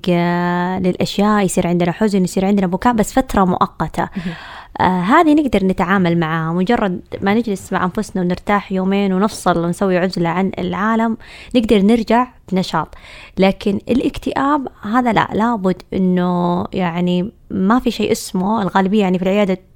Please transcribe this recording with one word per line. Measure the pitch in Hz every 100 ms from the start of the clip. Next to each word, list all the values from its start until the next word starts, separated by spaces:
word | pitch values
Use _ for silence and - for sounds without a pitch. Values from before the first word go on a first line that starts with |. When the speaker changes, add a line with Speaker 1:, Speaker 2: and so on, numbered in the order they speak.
| 185
Speaker 1:
آه، | 175 175 175 175 175 180 185
للأشياء، | 185 - 175 - 208 214
يصير | 185 - 175
عندنا | 175 175
حزن، | 165 214 196
يصير | 180 196
عندنا | 190 208 180
بكاء، | 180 247
بس | 226 196
فترة | 269 262 208
مؤقتة. | 180 175 - - 160 - - 196
Speaker 2:
مهم. | 175 165 - - - -
Speaker 1:
آه، | 175 185
هذه | 180 302 330
نقدر | 294 285 202
نتعامل | 190 185 175 196 175 170
معها، | 160 165 160
مجرد | 170 185 233 208 180 - -
ما | 196
نجلس | 214 226 190 -
مع | 190
أنفسنا | 180 220 208 185
ونرتاح | 180 180 - 202 -
يومين | 190 185 196 202
ونفصل | 185 208 - 180 170
ونسوي | 170 170 196 180
عزلة | 185 170 170
عن | 170 190 -
العالم، | 180 180 214 226 226 220 - - -
نقدر | 247 220 214
نرجع | 196 233 208 226 247 - -
بنشاط. | 185 175 165 151 - - - - -
لكن | 190 190 208 196 -
الاكتئاب | 233 311 - - - 269 294 254 -
هذا | 208 247 247
لا، | 208 -
لابد | 190 226 226 185 180 -
إنه، | 190 185 180 180 175 175 175 -
يعني، | - 180 170 180 180 175 - -
ما | 196 190 247
في | 247
شيء | 202 214
اسمه، | 226 - 185 190 226
الغالبية، | 185 196 190 214
يعني، | 190 180
في |
العيادة | 185 202 196 185 -